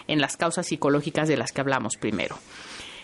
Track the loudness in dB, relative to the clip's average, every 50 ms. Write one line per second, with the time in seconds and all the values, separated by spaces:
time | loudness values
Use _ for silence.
0 | -4 0 2 2 2 2 0 0 0 0 0 -2 -2 -2 -2 2 4 4 4 4
1 | 2 0 2 2 4 4 4 2 0 -2 -2 -2 0 2 2 0 0 -2 -4 -4
2 | -2 -2 0 0 -2 -4 -6 -10 -14 -18 -18 -18 -16 -14 -14 -14 -14 -14 -16 -18